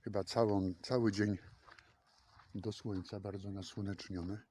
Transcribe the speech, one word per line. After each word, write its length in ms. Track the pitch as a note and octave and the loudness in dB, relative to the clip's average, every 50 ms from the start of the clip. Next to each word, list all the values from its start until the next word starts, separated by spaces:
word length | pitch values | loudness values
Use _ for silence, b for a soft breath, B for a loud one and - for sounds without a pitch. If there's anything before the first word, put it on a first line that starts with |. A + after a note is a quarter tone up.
Chyba 240 | _ A2+ G2+ G#2 F#2 | _ -2 -2 -2 -2
całą, 500 | - - A#2+ A#2 G#2+ G2+ G2 F#2+ F#2 F2+ - - | 0 4 4 4 6 6 4 2 2 0 -4 -4
cały 300 | - B2+ B2+ A#2 A2 G2 | 0 2 4 4 4 4
dzień 260 | G2+ G#2 G#2 G2+ - B B B B B B B B B B B _ _ _ _ _ _ _ - - - _ - | 4 4 4 2 0 B B B B B B B B B B B _ _ _ _ _ _ _ -20 -20 -20 _ -10
do 180 | G#2 E2+ A2 G#2 | -6 -4 -4 -6
słońca, 480 | - - A#2 G2+ F#2+ F#2 - - G#2 | -4 -4 -4 -4 -2 -4 -4 -8 -6
bardzo 300 | G2 G2+ G2 G2 F#2+ G2+ | -6 -6 -6 -6 -6 -6
nasłoneczniony. 920 | G2 G2 F#2+ - - - G2+ G2 G2 F2+ - - G2 F2+ E2 F2+ G2 G#2+ - _ | -6 -6 -8 -8 -6 -4 -2 -2 -2 -4 -6 -6 -4 -4 -2 -2 -4 -6 -8 _